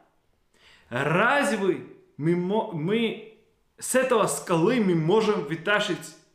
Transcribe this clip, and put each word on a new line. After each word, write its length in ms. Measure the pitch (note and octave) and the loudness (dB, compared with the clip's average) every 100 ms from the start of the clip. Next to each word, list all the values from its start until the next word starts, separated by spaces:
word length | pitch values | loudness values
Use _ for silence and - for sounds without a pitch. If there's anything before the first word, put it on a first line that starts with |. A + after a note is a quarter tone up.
| _ _ _ _ _ _ - - _ | _ _ _ _ _ _ -20 -20 _
«Разве 640 | B2 C#3+ E3+ A#3 C#4+ A3 G#3+ | -4 0 2 2 2 0 0
вы, 300 | G3 C#3 - - _ - | 0 -2 -8 -20 _ -4
мы 200 | D3+ F3 | -2 0
мо-, 360 | F3+ A3 A3 | 0 -2 -2
мы 640 | E3 D#3+ A3+ A3+ - - - _ _ _ - | -6 -2 0 -2 -4 -12 -20 _ _ _ -14
с 160 | - | -2
этого 320 | B3+ B3+ A3+ F3 | 0 2 2 2
скалы 540 | - - E3 F#3 B3+ | -2 -2 2 2 2
мы 140 | F#3+ | 2
можем 500 | E3 D#3 A3 G#3+ G3 | 2 2 2 2 0
вытащить, 720 | D#3+ D#3+ F#3 G#3 G3+ D#3+ - - _ | -4 -4 0 0 0 -4 -8 -20 _